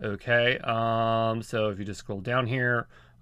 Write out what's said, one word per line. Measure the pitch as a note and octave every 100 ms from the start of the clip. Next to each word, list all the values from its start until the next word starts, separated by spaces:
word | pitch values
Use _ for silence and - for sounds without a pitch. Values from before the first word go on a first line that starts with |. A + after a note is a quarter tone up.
Okay, | A2 G2+ - A#2+ A#2+ C3
um, | - A2+ A2+ A2+ A2+ A2+ A2+ A2+
so | A2 A#2 G#2+
if | G2
you | G2+
just | F#2+
scroll | - G2
down | G2 B2 A#2+
here, | C3 B2 A#2+ - - - -